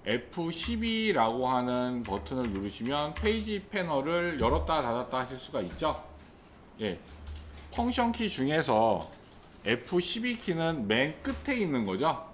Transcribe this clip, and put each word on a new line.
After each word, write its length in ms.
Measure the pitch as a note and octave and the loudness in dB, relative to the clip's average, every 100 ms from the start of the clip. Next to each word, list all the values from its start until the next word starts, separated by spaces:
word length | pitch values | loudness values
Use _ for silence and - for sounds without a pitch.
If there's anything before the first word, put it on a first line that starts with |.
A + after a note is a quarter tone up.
에프 460 | - A#2 - - E3 | 0 -2 -2 -4 -4
십이라고 960 | E3+ - A#3 A3+ A3+ A3 D#3 A2+ A#2+ B2+ | -4 -4 -2 0 2 4 4 4 4 2
하는 540 | B2+ B2 B2 B2 B2 | 2 2 0 0 -2
버튼을 480 | G#2+ F#2+ D#2 C3 A#2+ | -2 -4 -2 -2 0
누르시면 640 | G2 G2+ - A#2 D3 D3+ | -2 -4 -4 -2 -2 -2
페이지 500 | D3+ G#3+ A3 G#3+ G#3 F#3+ | 0 0 0 -2 -6 -4
패널을 680 | G#3 F3 C#3+ C#3+ E3+ F3 D3+ | -4 0 0 2 0 0 2
열었다 420 | A#2 D#3+ - D#3+ | 2 2 2 2
닫았다 340 | B2 A#2 B2 B2+ | 2 -2 -2 -4
하실 220 | B2 C3 | -4 -8
수가 220 | - C#3 | -6 -4
있죠. 420 | F#2+ - D#3 - - - - - - - - - | -4 -2 -2 -2 -8 -18 -20 -20 -20 -20 -20 -4
예, 180 | G#2+ E2+ - - - - - - - | -4 -4 -10 -16 -12 -12 -14 -16 -10
펑션 380 | - A#3+ A#3+ A#3 | -2 0 2 0
키 180 | A3+ A3 | 2 -2
중에서 840 | - C3+ D#3 C3 A2 A2+ F#2 D#2 - - - - - | 0 2 2 4 6 6 4 -2 -14 -20 -20 -20 -6
에프 360 | G2+ A#2 - F3+ | 0 0 2 0
십이 380 | F3 A#3 B3 A#3 | 0 -2 -2 -2
키는 500 | - E3 E3 D#3+ G2+ | -2 0 0 0 2
맨 340 | A2+ C#3+ D3+ | 4 2 0
끝에 340 | - C4 - B3 | -6 -4 -2 0
있는 300 | F#3 C3 G2+ | 2 2 0
거죠. 420 | F#2+ D3+ - - | 2 2 0 -8